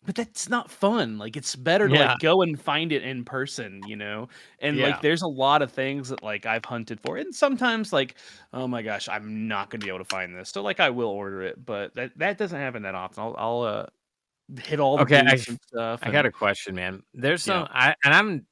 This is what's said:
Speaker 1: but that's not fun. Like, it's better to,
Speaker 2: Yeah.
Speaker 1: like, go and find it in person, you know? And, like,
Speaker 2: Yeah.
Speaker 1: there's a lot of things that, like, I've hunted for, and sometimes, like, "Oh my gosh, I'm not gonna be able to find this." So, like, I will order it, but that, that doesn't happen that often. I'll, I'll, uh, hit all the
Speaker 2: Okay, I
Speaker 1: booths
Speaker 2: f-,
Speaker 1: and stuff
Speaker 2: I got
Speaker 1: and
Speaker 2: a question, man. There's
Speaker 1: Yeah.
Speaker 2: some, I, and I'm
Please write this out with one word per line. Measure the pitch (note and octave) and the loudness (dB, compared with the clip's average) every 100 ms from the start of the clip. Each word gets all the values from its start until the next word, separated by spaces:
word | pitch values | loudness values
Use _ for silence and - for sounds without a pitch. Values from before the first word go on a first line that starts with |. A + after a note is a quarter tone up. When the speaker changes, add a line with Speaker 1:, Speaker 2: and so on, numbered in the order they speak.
Speaker 1:
but | - F#3+ | -4 -6
that's | A3+ - - | -6 -8 -2
not | A#3+ - | -2 -4
fun. | - G3 A3+ B2 G#2+ | 0 2 2 -2 -4
Like, | G#2+ C#3+ | -8 -8
it's | - C3 | -8 -4
better | B2+ F#3 G3+ | 2 4 6
to, | |
Speaker 2:
Yeah. | D3 | 6
Speaker 1:
like, | B2+ B2 | 6 4
go | D#3+ F#3+ | 4 4
and | F3 C#3+ | 4 0
find | - D3 E3 | -2 -2 0
it | D3 | -2
in | B2+ C3 | -2 -8
person, | A#2+ C3 C3+ - G#2+ G2 G2+ | -6 -6 -6 -8 -12 -12 -14
you | G#2 | -10
know? | G#2 G#2+ B2 - - _ | -8 -8 -10 -16 -20 _
And, | D3 D3 | -2 2
like, | C#3+ D3 | 0 2
Speaker 2:
Yeah. | |
Speaker 1:
there's | D3+ E3 | 2 2
a | F3 | -2
lot | C3 C3 D3 | 2 4 4
of | C3+ | 2
things | - C3+ C#3+ B2+ | -2 -4 -4 -8
that, | C3 | -8
like, | G#2+ G#2 A2+ | -8 -6 -4
I've | A2+ - | -4 -4
hunted | A#2+ A2 A2 | -8 -8 -8
for, | - F#3 | -6 -6
and | F#4 | -8
sometimes, | - C#4 B3+ B3+ A3+ G#3+ | 0 0 2 0 0 0
like, | D3+ C3 - - - _ | 0 0 -6 -20 -20 _
"Oh | B2 B2+ | -8 -4
my | B2 | -4
gosh, | G#2+ G2+ - | -4 -6 -6
I'm | G#2 G#2+ G#2+ A2 | -8 -6 -6 -4
not | G2+ G2+ | -4 -6
gonna | A2+ | -8
be | G2 | -8
able | F#2 | -8
to | F#2 | -6
find | F#2+ F2+ F2+ | -6 -6 -10
this." | F2+ | -10
So, | - | -6
like, | - F3+ | -4 2
I | D#3 | 2
will | B2 A2+ | 2 -2
order | G2+ G2 G2 | -4 -6 -6
it, | F#2 - | -8 -8
but | B2 G#2 G2+ | -8 -8 -8
that, | - B2+ - | -8 -10 -4
that | F3 G3 | -4 -2
doesn't | G3+ D#3 | -6 -4
happen | C3+ A#2+ | -6 -6
that | G2+ F#2 | -8 -8
often. | F#2 - | -10 -8
I'll, | A2 - | -8 -6
I'll, | A2+ A#2+ | -4 -2
uh, | A#2 G#2 - _ _ _ _ _ _ C3 | -2 -4 -8 _ _ _ _ _ _ -16
hit | - D3+ | -6 2
all | C#3 D3 | 4 4
the | C3+ | 8
Speaker 2:
Okay, | C#3+ C#3 | 8 8
I | |
Speaker 1:
booths | C3 A2+ | 4 2
Speaker 2:
f-, | |
Speaker 1:
and | A#2 | -10
stuff | _ A#2 A2+ A#2 | _ -6 -4 -4
Speaker 2:
I | A2+ | 0
got | C#3+ B2+ | 2 2
Speaker 1:
and | |
Speaker 2:
a | |
question, | - G2+ G2 - | 2 0 0 -6
man. | F#2 F2+ F#2+ _ | -6 -6 -8 _
There's | - C3 E3+ | -4 0 0
Speaker 1:
Yeah. | - F#3 | 0 -2
Speaker 2:
some, | D3+ | 0
I, | B2+ C3 - | 4 4 4
and | C#3+ | 6
I'm | D#3+ G#3+ D#3+ - | 6 4 -4 -8